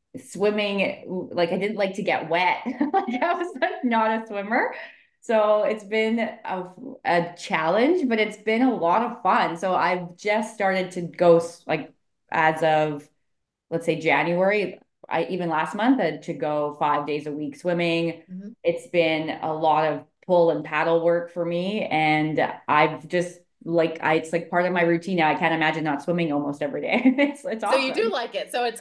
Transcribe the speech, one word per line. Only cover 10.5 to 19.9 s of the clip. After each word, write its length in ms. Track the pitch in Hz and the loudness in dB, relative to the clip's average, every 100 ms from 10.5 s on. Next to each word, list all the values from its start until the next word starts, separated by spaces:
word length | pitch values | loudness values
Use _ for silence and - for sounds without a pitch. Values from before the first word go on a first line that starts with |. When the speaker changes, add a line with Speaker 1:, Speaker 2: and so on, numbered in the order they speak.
| - | -2
Speaker 1:
started 360 | 196 190 180 | 0 0 -2
to 100 | 180 | -6
go 360 | 170 - 175 165 | -6 2 6 6
s-, 260 | 165 - - | 4 -8 -4
like, 260 | 156 - _ _ _ - | -4 -6 _ _ _ -4
as 320 | 160 160 160 | 2 2 2
of, 440 | 160 156 156 143 - _ _ _ _ _ - | 2 4 2 -2 -12 _ _ _ _ _ -8
let's 160 | 165 170 | -4 -2
say, 140 | 160 | 0
January, 800 | 156 143 160 175 190 208 185 - _ _ - | 2 2 2 2 2 2 -2 -8 _ _ -4
I, 180 | 160 165 | -4 -2
even 240 | 180 170 | -2 -2
last 260 | 156 - 208 | -2 -2 0
month, 260 | 240 262 | 2 2
uh, 160 | 170 151 | 2 -2
to 160 | - | -8
go 440 | 151 156 151 147 143 | -6 -2 -2 -2 -2
five 260 | 147 147 143 | 0 0 -2
days 220 | 151 147 | -4 -4
a 40 | |
week 240 | 147 147 - | -8 -8 -6
swimming. 680 | 180 175 170 165 165 160 - | -2 0 0 0 -2 -6 -14
Speaker 2:
Mm-hmm. 180 | 185 208 - | -16 -16 -4
Speaker 1:
It's 240 | 170 170 - | -2 -2 0
been 420 | 175 160 156 160 | 2 2 0 -2
a 240 | - 160 | -4 -4
lot 320 | 156 160 151 | 0 2 4
of 180 | 156 | 2